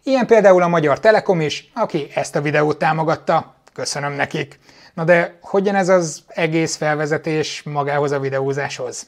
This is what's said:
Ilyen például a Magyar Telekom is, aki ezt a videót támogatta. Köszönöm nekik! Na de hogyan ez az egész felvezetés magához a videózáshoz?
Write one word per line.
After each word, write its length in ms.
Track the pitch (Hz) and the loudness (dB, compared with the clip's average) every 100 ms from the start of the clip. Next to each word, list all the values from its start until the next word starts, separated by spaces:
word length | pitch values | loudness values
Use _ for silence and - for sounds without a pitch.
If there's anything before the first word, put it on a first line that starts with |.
Ilyen 240 | - 262 226 | -2 0 4
például 360 | 226 202 185 | 6 8 6
a 60 | 175 | 4
Magyar 320 | 170 151 135 | 2 2 2
Telekom 400 | 220 220 - 180 | 4 4 2 0
is, 300 | 151 - - | -2 -6 -10
aki 320 | - 208 165 143 | -6 -4 -4 -6
ezt 220 | - 135 165 | -6 -4 -4
a 40 | |
videót 380 | 147 147 151 147 | -2 0 0 0
támogatta. 760 | 165 156 156 151 - 160 - _ _ | 0 0 0 -2 0 -2 -2 _ _
Köszönöm 400 | - 127 151 143 | -12 -8 -6 -6
nekik! 460 | 143 139 156 135 - _ - - | -4 -4 -6 -8 -12 _ -20 -16
Na 100 | - | -4
de 340 | 160 175 175 - | 2 2 2 -6
hogyan 340 | - 202 196 | -4 0 0
ez 140 | 196 180 | 0 2
az 340 | 185 165 - - | 2 2 -6 -12
egész 500 | - 170 160 160 - | -4 -2 0 -2 -2
felvezetés 840 | 151 151 151 151 165 156 147 - | -4 -2 -2 -4 -4 -4 -4 -8
magához 500 | - 147 139 143 147 | -8 -6 -4 -2 -2
a 60 | 143 | -2
videózáshoz? 880 | 135 135 135 139 135 - 123 113 | -4 -4 -4 -4 -6 -8 -10 -12